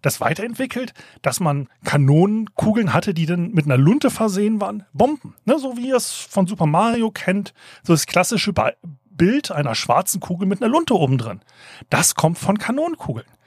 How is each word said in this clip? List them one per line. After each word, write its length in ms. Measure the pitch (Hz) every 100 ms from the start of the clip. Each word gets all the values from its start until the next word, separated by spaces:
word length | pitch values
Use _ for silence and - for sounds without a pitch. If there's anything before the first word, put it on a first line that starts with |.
das 200 | 139 -
weiterentwickelt, 720 | - 165 233 233 262 240 247 - - -
dass 180 | - -
man 280 | 165 143 135 _
Kanonenkugeln 1120 | - 147 135 151 196 220 214 - 214 220 185
hatte, 200 | 127 208
die 120 | 165 160
dann 260 | 175 175
mit 140 | 185 147
einer 120 | 127
Lunte 320 | 147 277 262
versehen 520 | - 220 190 208 214
waren. 240 | 196 208 -
Bomben, 420 | 139 254 302 - - -
ne? 140 | 294
So 180 | 262 240
wie 120 | 254
ihr 60 | 247
es 160 | -
von 360 | - - 202 185
Super 180 | 214 156
Mario 460 | 160 226 233 220
kennt, 420 | - - 196 196 - - -
so 100 | -
das 120 | 160 -
klassische 480 | 175 180 226 -
Ba-, 200 | 170 113 - 170 139 _
Bild 420 | 147 175 277 -
einer 240 | 156 135 113
schwarzen 440 | - 131 190 185
Kugel 280 | - 175 190
mit 140 | 196
einer 100 | 233
Lunte 240 | 311 330 196
oben 220 | 139 131
drin. 240 | 110 95 _ _ - - -
Das 260 | 120 165 -
kommt 220 | 160 175
von 200 | - 208
Kanonenkugeln. 720 | - 262 339 320 - 110 - _